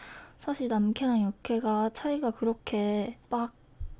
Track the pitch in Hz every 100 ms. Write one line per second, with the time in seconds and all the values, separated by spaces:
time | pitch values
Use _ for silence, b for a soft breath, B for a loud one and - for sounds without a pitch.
0 | B B B B - 285 247 220 208 220
1 | 262 233 196 - - 226 233 214 220 -
2 | 294 294 262 226 226 226 - 214 208 208
3 | 202 233 - 240 233 - - - - -